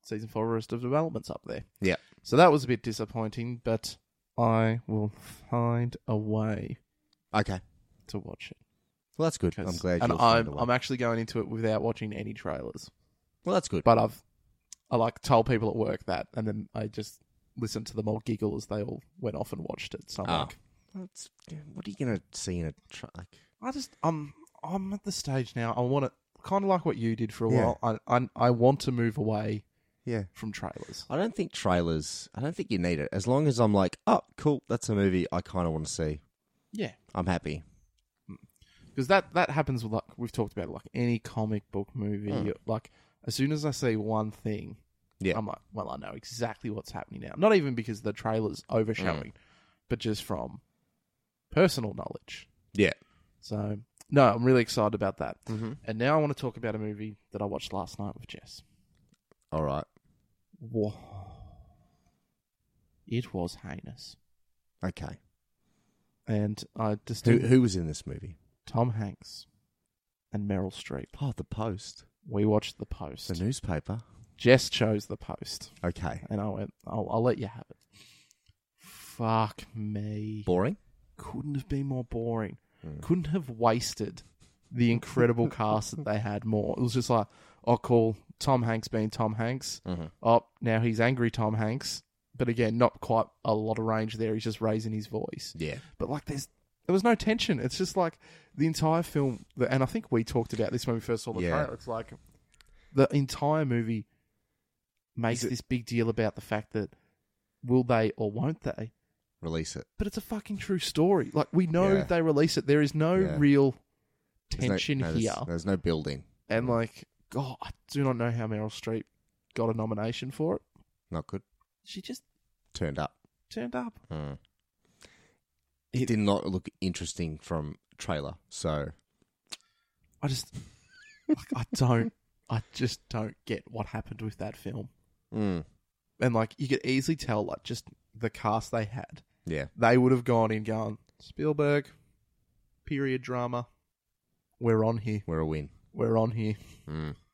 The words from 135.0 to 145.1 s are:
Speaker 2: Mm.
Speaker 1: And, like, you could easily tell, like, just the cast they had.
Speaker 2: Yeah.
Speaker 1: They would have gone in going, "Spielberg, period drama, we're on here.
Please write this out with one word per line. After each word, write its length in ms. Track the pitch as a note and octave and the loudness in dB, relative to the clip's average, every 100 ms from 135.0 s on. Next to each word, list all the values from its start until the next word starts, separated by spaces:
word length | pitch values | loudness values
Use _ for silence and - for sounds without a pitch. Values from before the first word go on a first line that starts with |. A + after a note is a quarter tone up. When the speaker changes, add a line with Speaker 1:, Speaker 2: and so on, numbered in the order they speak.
| _ _ _ | _ _ _
Speaker 2:
Mm. 320 | A2 G#2 F2 D2+ _ _ _ _ _ | -2 -2 -2 -6 _ _ _ _ _
Speaker 1:
And, 140 | B2 | 0
like, 220 | A2+ A2 - | 2 -2 -4
you 100 | C3+ | -2
could 180 | C3+ B2 | -2 0
easily 300 | C3 C3+ D#3+ | 0 0 -2
tell, 280 | - G#2+ G#2 | 0 -2 -2
like, 180 | - | -6
just 240 | - A#2+ - - _ A2 | -8 -10 -10 -20 _ -6
the 140 | A2+ | -6
cast 420 | - A2 A2 - | -2 0 0 -2
they 140 | A#2 G#2+ | -4 -4
had. 360 | B2 - - _ _ - | -8 -12 -18 _ _ -6
Speaker 2:
Yeah. 220 | D#2 C#2 - | -4 -6 2
Speaker 1:
They 200 | A#2 B2+ | 6 8
would 140 | B2+ | 8
have 120 | B2+ A#2+ | 6 4
gone 260 | A#2 A2+ | 4 4
in 120 | A2 | 0
going, 340 | G#2+ A2 A2 G#2+ _ _ | -2 -4 -4 -8 _ _
"Spielberg, 720 | - - D3+ D3 C#3+ D3 C3+ - _ _ _ _ _ _ _ _ - | -20 -4 -2 2 4 2 0 -18 _ _ _ _ _ _ _ _ -6
period 360 | C#3+ C#3 B2+ | -2 0 -2
drama, 460 | B2 B2 B2 A#2+ A#2+ _ _ _ _ _ _ _ _ _ | -2 -4 -2 -4 -6 _ _ _ _ _ _ _ _ _
we're 240 | A#2 A2 | 4 4
on 140 | A2 A#2 | 4 2
here. 260 | A2 | -2